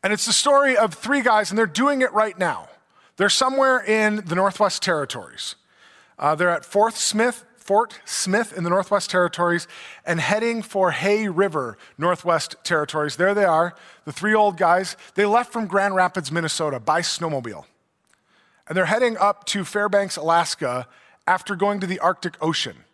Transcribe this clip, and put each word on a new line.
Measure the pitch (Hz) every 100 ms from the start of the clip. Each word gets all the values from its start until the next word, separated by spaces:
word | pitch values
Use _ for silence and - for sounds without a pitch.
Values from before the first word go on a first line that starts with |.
And | 190
it's | 208 -
the |
story | 208 285 277 277 247
of | 220
three | 160 226 285
guys, | 247 214 208
and | 202
they're | 220
doing | 151 277 277
it | 254
right | 208 214 180
now. | 175 107 80 - _ _ _ -
They're | 202
somewhere | - 262 269 269 254
in | 190 220 214 214
the | 175 180
Northwest | 196 185 202 -
Territories. | - 160 139 - 82 - - - _ _ - _ _ -
Uh, | 143 156
they're | 175
at | 170
Fort | - 202 220
Smith, | - - 214 240 - - _
Fort | - 202 226 - -
Smith | - 185 202 226 185
in |
the | 170
Northwest | 185 185 202 -
Territories | 185 175 - 175 170 - - - - -
and | 165
heading | 135 208 233 226
for | 214 202 185
Hay | 139 185 208 214
River, | 170 196 156 123 104 - -
Northwest | 165 175 175 165 - -
Territories. | - 165 147 156 151 -
There | 185
they | 202
are, | 190 160 175 - - - -
the |
Three | - 208
Old | 214 208 180
Guys. | 175 175 190 - - -
They | 208
left | 226 240
from | 233 208
Grand | 196 202 185
Rapids, | 180 190 139
Minnesota | 165 160 - 156 131
by | 110 160
snowmobile. | 170 - 165 143 120 87 - _ _ _ _ _ _ _ _ _ -
And | 170
they're | 175
heading | 220 247 214
up | 202 202 -
to | 202 175
Fairbanks, | 208 208 202 196 -
Alaska | 156 170 165 - 135 123 120 - _ _ -
after | 185 - 190
going | 202 202
to | 185
the | 185
Arctic | 170 185 175 -
Ocean. | 160 160 - 69 _